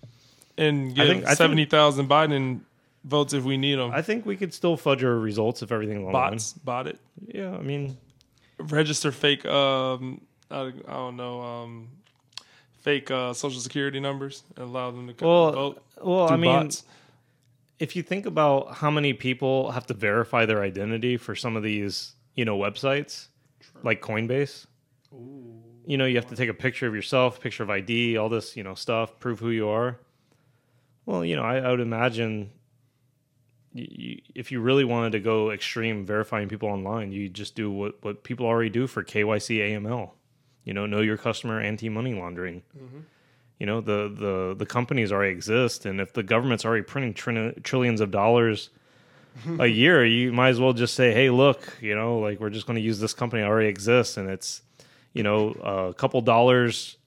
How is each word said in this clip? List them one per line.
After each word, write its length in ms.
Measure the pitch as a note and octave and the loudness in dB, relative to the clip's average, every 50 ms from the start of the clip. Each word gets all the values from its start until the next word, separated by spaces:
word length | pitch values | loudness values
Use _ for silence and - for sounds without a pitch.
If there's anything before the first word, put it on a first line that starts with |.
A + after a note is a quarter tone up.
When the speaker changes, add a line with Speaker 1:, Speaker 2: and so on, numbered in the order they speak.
| - - - _ _ _ _ _ _ _ _ | -20 -20 -20 _ _ _ _ _ _ _ _
Speaker 1:
and 360 | - D#3 D3+ D3 C#3+ C3+ C3 B2+ | 0 2 2 2 2 0 -2 2
Speaker 2:
I 20 | |
Speaker 1:
give 140 | C#3 C#3+ C#3+ | 4 6 6
Speaker 2:
think, 160 | F3+ F#3 - | 4 4 4
I 20 | |
think 100 | - C#3+ - | 2 4 6
Speaker 1:
seventy 260 | E3+ D#3+ D3+ D#3+ D3+ | 6 6 6 4 2
thousand 420 | C#3 - D#3 D3+ D3 C#3 C3+ C#3 C3 | 4 6 6 6 6 6 2 2 4
Biden 520 | C#3+ D3+ D#3 D#3 D3 C#3 C3+ C3 B2+ A#2 - _ _ _ _ _ _ _ - | 6 6 6 4 2 0 0 -2 -4 -6 -8 _ _ _ _ _ _ _ -8
votes 300 | C#3+ D3+ D3 D3 - C#3+ | -2 0 0 0 0 0
if 80 | C#3+ B2 | -2 -2
we 140 | C3 C#3 C3+ | 0 0 0
need 200 | C3+ C#3+ C#3+ C3+ | 2 0 0 0
'em? 100 | B2+ A#2+ | 0 -2
Speaker 2:
I 100 | A#2 C#3+ | -2 -2
think 240 | D#3+ - G#3+ A#3 G#3+ | -2 -2 -4 -4 -4
we 120 | G#3 G3+ | -6 -6
could 180 | F#3+ G3 F3 - | -6 -6 -8 -6
still 220 | - - F3 E3 | -2 0 0 0
fudge 260 | - - D3+ C#3 B2 B2+ | 2 2 2 2 4 2
our 140 | B2+ A#2+ A#2 | 2 2 2
results 420 | A2 A2 G#2 G#2+ G#2+ A2+ B2 - B2 | 0 0 0 0 0 0 -2 -4 -4
if 100 | G#2+ A#2+ | -4 -4
everything 260 | A2 G#2+ G#2+ G#2+ G#2 F#2+ | -2 -2 -4 -4 -6 -4
online. 60 | F#2 F#2+ | -2 0
Speaker 1:
Bots, 400 | A#2+ B2+ C#3 G#2 A#2 A2 - - | 0 0 0 -2 -4 -6 -8 -10
bot 320 | - - C3 B2 B2 C3 | -10 -8 -6 -6 -4 -4
it. 120 | D3+ - - _ _ _ - G3 | -6 -10 -12 _ _ _ -20 -18
Speaker 2:
Yeah, 280 | A3 - G3 G3 F#3 F#3 | -14 -12 -10 -10 -8 -8
I 60 | F3+ D#3 | -8 -8
mean, 360 | C#3 C#3+ C#3+ C#3+ C3+ C3+ B2+ _ _ _ _ _ _ _ _ _ _ _ - | -6 -6 -6 -6 -8 -10 -12 _ _ _ _ _ _ _ _ _ _ _ -14
Speaker 1:
Register 520 | D#3+ D3+ D3 D3+ D#3 D3+ D3+ - - D3+ B2+ | -8 0 2 2 2 2 0 -2 -2 -4 -2
fake, 320 | - - D3 C#3+ C#3 - | 0 2 2 2 2 0
um, 760 | - D3 C#3+ C#3 C3+ C3+ C3 C3 C3 C3 B2 C3 B2+ B2+ - - _ _ _ _ - | 0 2 2 2 2 2 0 0 -2 -4 -4 -6 -10 -12 -14 -18 _ _ _ _ -12
I, 100 | D3+ C#3+ C3+ | -10 -8 -8
I 40 | C3 B2+ - - - C#3 | -8 -10 -14 -14 -12 -10
don't 240 | C3 B2+ B2+ B2 | -8 -8 -8 -10
know, 260 | B2 B2 B2 B2 B2 B2 | -10 -10 -10 -10 -10 -12
um, 460 | A#2+ A#2+ A#2+ A#2 A#2 A#2 A2+ A2+ A#2 C3 F3 _ _ _ _ _ _ _ - - _ _ _ _ _ _ _ | -12 -12 -12 -14 -14 -16 -18 -18 -20 -20 -20 _ _ _ _ _ _ _ -20 -20 _ _ _ _ _ _ _
fake, 300 | - C#3+ D3 C3+ C3+ - | -2 -2 -2 -2 -2 -4
uh, 220 | C3+ B2+ B2+ B2 B2 | -4 -4 -4 -4 -6
social 280 | - - D3 C3 B2+ | -6 -6 -6 -6 -8
security 400 | A#2 B2+ - D3 C#3 C#3 C#3 C3+ | -10 -8 -4 -4 -4 -4 -4 -4
numbers 440 | C#3 C#3 C#3 C#3 C#3 C#3 C3+ - - - - | -6 -6 -6 -6 -8 -12 -12 -16 -20 -20 -18
and 80 | - B2+ | -16 -14
allow 260 | B2 B2 B2+ B2+ B2 A#2+ | -10 -8 -8 -8 -8 -10
them 140 | B2 B2 B2 | -12 -14 -16
to 60 | A#2+ | -8
co- 120 | - E3+ | -2 2
Speaker 2:
Well, 260 | E3 E3+ F3 E3 D#3+ - | 4 6 6 6 6 2
Speaker 1:
vote 300 | C3+ C#3 C#3 - - - _ _ - - | 0 -4 -6 -6 -10 -16 _ _ -8 -4
Speaker 2:
well, 240 | F#3+ F3+ F#3 F3 | 0 2 2 4
Speaker 1:
through 80 | D#3+ D#3+ | 4 4
Speaker 2:
I 20 | |
mean, 160 | E3 E3 E3+ C3 C#3 D#3 | 4 6 6 6 6 4
Speaker 1:
bots. 180 | D3 - - - _ - - _ _ _ _ _ _ _ _ _ _ _ _ _ _ _ - | 0 -4 -10 -12 _ -20 -20 _ _ _ _ _ _ _ _ _ _ _ _ _ _ _ -8
Speaker 2:
if 160 | D#3+ - - | -8 -6 -6
you 80 | F3+ E3 | -6 -6
think 240 | - F3+ G3 G3+ | -4 -6 -6 -6
about 480 | - D#3+ D#3 D3+ D3 C#3 C3+ C3+ - - | -2 0 2 4 4 4 2 2 -2 -6
how 160 | - D#3 D3 | -2 0 0
many 220 | D3+ D3+ D3 C#3+ B2+ | 2 2 2 0 0
people 580 | - - B2+ B2+ B2 C#3 C3 C3 C3+ C3 A2+ | -2 -2 -4 -2 0 0 0 2 0 0 -2
have 160 | G#2+ B2 - | -4 -6 -6
to 80 | - B2 | -6 -6
verify 520 | G#2 A2 G#2 G#2 A2+ A2+ - - A#2+ A2+ | -2 0 2 2 2 0 2 2 2 2
their 160 | G#2+ G#2+ G#2 G2+ | 4 2 2 0
identity 540 | G2 F#2 G2 G2 G#2+ A2+ A2+ A2+ B2 B2 | -2 -2 -4 -4 -4 -4 -2 -2 -2 -2
for 200 | A#2 - - G#2 | -2 -4 -8 -8
some 200 | - - B2 A2 | -6 -6 -4 -4
of 60 | A2+ G#2 | -4 -2
these, 520 | A2 G#2+ G#2 G2+ G2+ F#2 - - - - _ _ _ _ | -2 -2 -2 -4 -4 -6 -6 -10 -12 -16 _ _ _ _
you 100 | - B2 | -4 -2
know, 140 | A2+ G#2 G2 | -2 0 0
websites, 720 | G2+ G#2 G#2 - - C3+ C3+ C#3+ D3 - - - - - _ _ _ _ _ _ | -2 -2 -4 -2 -2 -2 -2 -2 -4 -6 -12 -16 -18 -20 _ _ _ _ _ _
Speaker 1:
True. 200 | _ _ _ - - | _ _ _ -6 -2
Speaker 2:
like 160 | A2+ A2+ - - | -2 -2 -2 -2
Coinbase, 640 | - A2 G#2+ A2+ A2+ B2 C3+ C#3+ C3+ - - - _ _ _ _ _ _ _ _ _ - | -4 -4 -4 -2 -2 -2 -2 -2 -4 -6 -12 -20 _ _ _ _ _ _ _ _ _ -20
Speaker 1:
Ooh. 480 | C3 A#2+ C3 C#3 C#3 B2 A#2 A2+ A2+ - - - - - | -20 -20 -20 -20 -20 -20 -20 -20 -20 -20 -20 -20 -16 -6
Speaker 2:
you 100 | - C#3+ | -2 0
know, 80 | C3+ C3 | 2 2
you 100 | C3 B2 | 2 2
have 100 | A#2+ A#2 | 2 0
to 80 | - - | -2 -2
take 120 | A2 B2+ A#2 | -2 -2 -2
a 60 | G#2 | -2
picture 340 | - - C3 A#2 - C3 A#2+ | -2 -4 -4 -2 -2 -2 -4
of 60 | G#2+ | -4
yourself, 460 | G#2 G2 - - C3 B2+ B2 A#2+ - | -4 -4 0 2 4 4 4 2 -2
picture 220 | - B2 - - A2+ | -8 -8 -8 -6 -4
of 80 | G2 | -2
I 80 | G#2 G2 | -2 -2
D, 360 | F#2+ F#2+ A#2 A#2 A#2+ A#2 A2+ | -2 -2 0 0 2 2 2
all 120 | A2 G#2+ A2 | 0 0 0
this, 280 | A#2 A2+ G2+ - - | -2 -2 -4 -6 -10
you 80 | - G2+ | -12 -12
know, 100 | F#2+ F#2+ | -12 -12
stuff, 420 | - - - A#2+ A2+ A2+ G#2+ - _ | -8 -6 -2 -2 -2 -2 -4 -6 _
prove 180 | - B2 A#2 G2+ | -8 -6 -6 -4
who 120 | A2+ A#2 | -4 -2
you 180 | A#2 A2+ G#2+ G#2 | -2 0 0 0
are. 280 | G#2+ A2 A#2+ B2 B2 A#2+ _ _ _ _ _ _ _ _ _ _ _ _ _ _ _ _ _ _ _ _ _ | 0 0 0 -2 -4 -6 _ _ _ _ _ _ _ _ _ _ _ _ _ _ _ _ _ _ _ _ _
Well, 180 | - - F3+ E3+ | -6 -4 -4 -2
you 120 | E3+ E3 | -2 -2
know, 60 | D3 A#2+ | -2 0
I, 160 | A2+ B2 C3 | 0 -2 0
I 120 | C3 B2+ | 0 0
would 80 | B2+ B2 | 0 0
imagine 720 | A#2+ A#2 A2+ A2+ A#2+ B2+ A2+ A2+ A#2 A2+ A2 G#2+ G2+ G#2 A#2 _ _ _ _ _ _ _ _ _ _ _ _ _ _ _ _ _ _ _ _ _ _ _ - | 0 -2 -2 0 0 0 0 -2 -2 -4 -4 -6 -8 -10 -14 _ _ _ _ _ _ _ _ _ _ _ _ _ _ _ _ _ _ _ _ _ _ _ -16
y-, 140 | B2 A#2+ - - | -14 -14 -14 -14
y-, 240 | - - - - - - - - | -14 -14 -14 -14 -14 -16 -16 -16
if 160 | C3 B2 - | -14 -12 -8
you 100 | C3+ B2 | -6 -2
really 240 | A2 B2 C3 C#3 C#3 | 2 4 4 4 4
wanted 280 | A#2+ A#2+ A#2 A2+ A2+ G#2+ | 2 2 0 0 0 -2
to 80 | G#2+ | -2
go 320 | F#2+ A2+ A2+ A2 G#2+ G#2+ G#2+ | 0 0 2 2 2 0 -2
extreme 520 | G2 - - - A#2+ A2+ A2+ A2 G#2 G2 | -4 -6 -6 -6 -4 -2 -2 -2 -4 -4
verifying 440 | F#2 G#2+ G#2+ A2 - - G#2+ G#2 F#2+ | -2 -2 -2 -2 -2 -4 -4 -4 -6
people 200 | G#2+ G#2 A2 G#2+ | -6 -6 -4 -4
online, 440 | G2+ G2 F#2+ G2 A2 A2+ G#2+ G2 G2 | -4 -4 -4 -6 -6 -6 -6 -8 -8
you 160 | G2 G2+ G2 | -8 -8 -8
just 260 | F2+ G2+ G#2 - - | -10 -12 -14 -10 -8
do 160 | - G#2+ G#2 | -6 -6 -4
what, 320 | G2 G2 G2+ G#2 - - - | -4 -4 -6 -6 -8 -8 -10
what 220 | G#2+ G#2 - - | -10 -10 -10 -10
people 200 | - A#2+ A#2+ B2 | -10 -6 -2 0
already 240 | A2+ A2+ A#2 A#2 A2+ | 2 2 2 2 0
do 180 | G#2+ A#2 C3 B2+ | 0 -2 -2 -2
for 160 | - A2 F#2+ | -2 -6 -6
K 180 | - - G#2+ G#2 | -4 -2 0 0
Y 160 | G#2 A2 G#2+ | 2 0 0
C 220 | - - A#2 A2 G#2 | -2 -2 -2 -2 0
A 40 | |
M 200 | G#2 G#2+ G#2+ G2+ | -2 -4 -4 -6
L. 300 | G#2+ A#2+ A#2+ G2+ - - _ _ _ _ _ _ _ _ _ _ | -6 -6 -6 -8 -10 -14 _ _ _ _ _ _ _ _ _ _
You 100 | - G2 | -8 -6
know, 120 | G2+ G#2 | -6 -4
know 140 | G#2+ G2+ G#2 | -2 0 0
your 160 | A2 G#2+ G#2+ | 2 2 0
customer, 440 | G#2 - A#2 A2 - - A#2 A2 A2 | -2 -2 -4 -4 -4 -6 -6 -4 -4
anti-money 540 | A2 G#2 A2 G#2 A2+ A2+ G#2+ A2 A#2+ C3 A#2 | -4 -4 -4 -6 -6 -6 -6 -4 -4 -4 -6
laundering. 480 | G2 F2+ F2 F2 F2 F2+ F2+ E2+ F2 - _ - | -6 -8 -8 -8 -8 -8 -8 -10 -12 -16 _ -20
Speaker 1:
Mm-hmm. 220 | C#3 C3+ B2 B2+ D3 D#3+ - _ _ _ _ _ _ _ _ _ - | -20 -20 -20 -20 -20 -20 -20 _ _ _ _ _ _ _ _ _ -6
Speaker 2:
You 80 | G#2 | -4
know, 140 | G2+ G#2+ A2+ | -2 -2 -2
the, 280 | G#2+ G#2+ G#2 G#2 G#2 G#2 G2+ | -2 -2 -2 -2 -2 -4 -6
the, 380 | G#2+ G#2 G2+ F#2+ F#2 F#2 F#2 F#2+ | -6 -4 -4 -2 -2 -2 -4 -4
the 100 | G2 A2 | -6 -6
companies 440 | - - B2 B2 - - C3 A2+ G2 | -4 -2 -2 -2 0 0 0 0 0
already 220 | G2+ G2 G2+ G2 F#2 | 0 0 0 -2 -2
exist, 540 | F2+ F2+ G2+ G#2+ B2 B2+ A#2 - - - | -4 -2 0 2 2 2 2 0 -4 -8
and 140 | G#2 F#2+ G2 | -6 -4 -4
if 120 | G2 - - | -4 -4 -4
the 100 | A#2+ G#2 | -6 -2
government's 420 | F#2 A2+ A2+ B2 C3+ A#2+ G#2+ - | 2 2 2 2 2 0 0 0
already 180 | A2+ A#2 A2+ G2+ | 0 0 0 -2
printing 300 | - - C#3 C3+ A#2+ G#2 | -4 -6 -6 -6 -6 -6
trin-, 460 | - - B2+ A#2 A2+ A2 A#2 - - - | -6 -6 -4 -2 -2 -2 -4 -6 -8 -6
trillions 360 | - - C3 B2+ A#2+ A2+ G#2+ | -2 0 2 2 2 2 2
of 120 | G#2+ G2+ F#2 | 0 0 2
dollars 580 | G2+ G2+ A2+ A#2 A#2+ A#2 A2+ G#2+ G2 - - _ _ _ _ _ _ _ _ _ | 2 4 6 6 6 6 4 2 0 -4 -10 _ _ _ _ _ _ _ _ _
Speaker 1:
<laughs> 440 | _ _ _ - B2 A2 D#3 E3+ D#3 | _ _ _ -20 -14 -10 -8 -2 2
Speaker 2:
a 80 | C3 | 2
year, 380 | A#2+ A2+ G#2+ B2 E3 F3+ D3 A#2+ | 4 4 6 6 8 8 8 6
you 280 | A2+ A2+ A#2 B2 B2+ A#2 | 6 4 4 2 2 4
might 180 | A#2+ B2+ C3 | 4 6 6
as 100 | B2+ A#2 | 6 6
well 120 | B2+ C3 B2+ | 4 4 4
just 220 | A2+ A#2+ A2+ - | 2 0 0 2
say, 180 | - B2+ A#2+ G#2+ | 4 4 6 6
"Hey, 180 | A#2 C3+ C3 | 6 6 6
look, 460 | B2 B2 C3+ C#3+ C3 - - - - - | 6 6 6 6 4 2 -2 -16 -16 -10
you 140 | A2 G#2+ G#2 | -6 -4 -2
know, 220 | G#2+ A2 A#2 A#2+ A2+ | -2 -2 -2 -2 -2
like, 200 | G#2+ G#2 G#2 F#2+ | -2 -2 -4 -4
we're 100 | A2 G#2 | -4 -6
just 160 | G#2 A2 - | -6 -6 -6
gonna 120 | - A#2 A2+ | -4 -4 -2
use 200 | G#2+ A2+ A2+ G2+ | 0 -2 -2 -2
this 120 | A2 A2 - | -2 -4 -4
company 280 | - B2+ A#2+ A#2 A2+ G#2 | -4 -4 -2 -2 0 2
that 60 | G2+ | 2
already 200 | G#2+ A2 A2 G#2+ | 4 4 4 2
exists, 480 | G2 F#2 G2 A2 A#2+ B2 A2+ - - | 0 0 2 4 4 4 4 2 -2
and 120 | G#2+ G2 F#2+ | -6 -6 -6
it's, 320 | F#2+ F#2+ - - - - - _ _ - - _ _ _ _ _ - | -6 -8 -8 -10 -12 -12 -14 _ _ -20 -20 _ _ _ _ _ -4
you 80 | - G#2 | -2 0
know, 260 | G#2 G#2 G#2+ G#2+ G#2+ - - - G2+ G2 F#2+ F#2 F#2 | 2 2 2 2 0 -2 -4 -6 -4 -2 -2 -2 -4
a 40 | F2+ | -2
couple 260 | - - C3 - C3 | -2 -2 0 0 2
dollars, 760 | A2+ A#2+ A#2 A#2 A#2+ B2+ B2+ B2 B2 A#2 A2 - - - - _ _ | 2 4 6 8 8 8 8 6 6 2 0 -4 -8 -12 -14 _ _